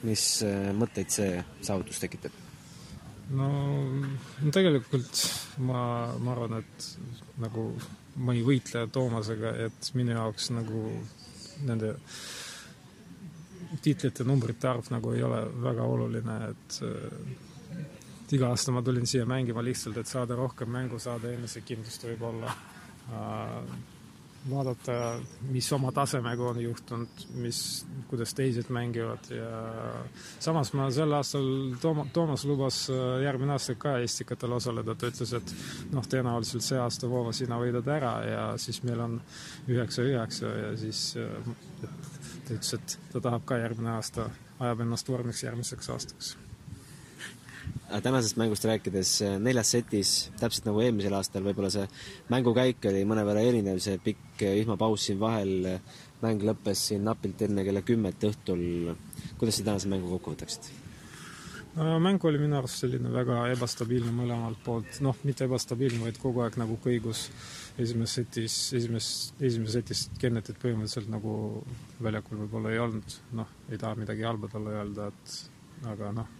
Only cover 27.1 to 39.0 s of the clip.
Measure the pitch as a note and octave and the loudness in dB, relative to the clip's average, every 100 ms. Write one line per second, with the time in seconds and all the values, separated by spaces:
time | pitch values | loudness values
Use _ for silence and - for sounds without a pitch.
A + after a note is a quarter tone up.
27.1 | - - B2 A#2+ A#2 - - - C3 A#2+ | -8 -10 -4 -2 -2 -2 -4 -6 -10 -4
28.1 | B2+ A#2 - C3+ A#2 A#2 B2 A#2+ A#2 A2+ | -2 -2 2 2 2 0 -2 0 -2 -2
29.1 | A2+ - A#2+ A2+ A2+ A2+ A2+ A2+ A#2 B2 | -4 -6 -8 -6 -6 -6 -6 -6 -6 -8
30.1 | - - - - D#3+ B2+ C#3+ C3+ B2+ D#3 | -10 -14 -4 2 4 4 2 2 4 4
31.1 | D3 C#3 C#3+ C3+ C3+ C3+ B2 E3 D3+ D3 | 4 2 2 2 2 0 2 2 2 2
32.1 | E3+ E3 C#3 C#3+ C#3+ C3+ - - C3 B2+ | 2 2 2 2 2 2 2 0 0 2
33.1 | B2+ C#3 C3 C#3 C#3 - A2+ D3 C3+ A#2+ | 2 2 2 2 0 0 -2 2 2 2
34.1 | - - A#2+ B2 B2 B2 A2+ A2 A2+ B2 | -2 -4 -4 0 0 0 -2 -2 0 -2
35.1 | A#2 A2+ A#2 - - - - - C3 A#2 | -2 -2 -2 -4 -8 -8 -8 -2 -2 2
36.1 | C3 B2 A#2 G#2+ A#2+ - C3 A#2+ - B2 | 2 2 0 0 -2 0 2 0 0 0
37.1 | B2 A#2 G#2+ B2+ A#2 A#2+ A#2+ A#2+ D3+ B2+ | 0 0 -2 -2 0 0 0 0 2 2
38.1 | A2+ A2 A2 A2 A2+ - A2+ B2 A#2 | 0 -2 -2 -2 -2 -4 -4 -2 0